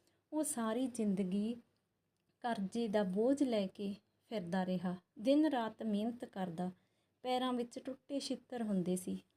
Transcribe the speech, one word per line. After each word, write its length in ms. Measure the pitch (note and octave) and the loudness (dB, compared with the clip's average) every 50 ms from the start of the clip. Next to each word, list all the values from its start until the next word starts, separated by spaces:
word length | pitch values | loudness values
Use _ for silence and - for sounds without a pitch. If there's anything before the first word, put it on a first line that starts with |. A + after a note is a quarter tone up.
| _ _ _ _ _ _ D4+ | _ _ _ _ _ _ -2
ਉਹ 100 | D4+ D4+ | -2 -2
ਸਾਰੀ 440 | D4 - A#3+ A3+ A3 A3 B3 C4 B3+ | -2 -2 -2 -2 -2 0 0 -2 -2
ਜ਼ਿੰਦਗੀ 680 | A#3+ - A3 G#3 F#3+ F3+ G3+ F3+ F#3 G3+ G#3 A3+ A#3+ A#3+ - _ _ _ _ _ _ _ _ _ _ _ _ _ _ _ | -2 0 0 2 2 2 0 0 0 0 0 -2 -4 -6 -10 _ _ _ _ _ _ _ _ _ _ _ _ _ _ _
ਕਰਜ਼ੇ 460 | - A#3+ A3+ G#3 G3 F#3 - A#3 A#3 G#3+ | -4 -2 -2 -2 -2 -2 -2 -2 0 2
ਦਾ 160 | G3 G#3+ G#3 | 2 2 2
ਬੋਝ 400 | F#3 F3+ G#3 A3 B3+ C#4 C#4 D4 | 2 2 2 4 4 4 4 4
ਲੈ 240 | B3+ A3+ G#3 G3 F#3 | 2 2 2 0 -2
ਕੇ 280 | - - G3+ G3 G3+ - _ _ _ _ _ - | -4 -6 -6 -6 -6 -8 _ _ _ _ _ -8
ਫਿਰਦਾ 360 | A#3 G#3+ F3 E3+ F3+ F#3+ F#3 | -6 -6 -4 -2 0 0 0
ਰਿਹਾ, 300 | F#3 F#3 F3+ F3 F#3 F3 F#3 - _ _ - | 0 0 0 0 -2 -4 -4 -8 _ _ 0
ਦਿਨ 260 | G#3 C4 C#4 D4+ D#4 | 4 6 6 6 6
ਰਾਤ 380 | D#4 C#4+ A#3+ A3+ A3 A3 - A3+ | 6 4 2 0 -2 -4 -4 -2
ਮਿਹਨਤ 420 | A3 G#3 G3+ G#3+ A#3+ A#3 A#3+ B3+ | -2 0 0 0 -2 -4 -6 -10
ਕਰਦਾ, 460 | A#3 - G3+ F#3 F3+ E3 E3+ F3+ F#3 F3+ - _ _ _ _ _ _ _ _ | -10 -6 -4 -4 -4 -4 -4 -4 -4 -6 -8 _ _ _ _ _ _ _ _
ਪੈਰਾਂ 320 | - B3+ B3+ B3+ B3+ B3+ B3 | -4 -2 0 0 0 0 0
ਵਿੱਚ 260 | A#3+ A#3+ A#3+ - B3+ | -2 -4 -4 -8 -10
ਟੁੱਟੇ 400 | - C4+ C4 - _ - C#4+ C#4 | -10 -10 -10 -10 _ -6 -4 -4
ਛਿੱਤਰ 440 | C4+ - C4 B3 - - B3+ A#3+ A3+ | -4 -4 -6 -6 -8 -8 -6 -4 -2
ਹੁੰਦੇ 320 | G#3+ G3+ F#3 E3+ F3 F3+ | 0 2 2 2 2 0
ਸੀ। 280 | F3+ - F#3+ F#3+ F#3 - _ _ | 0 0 -4 -6 -6 -8 _ _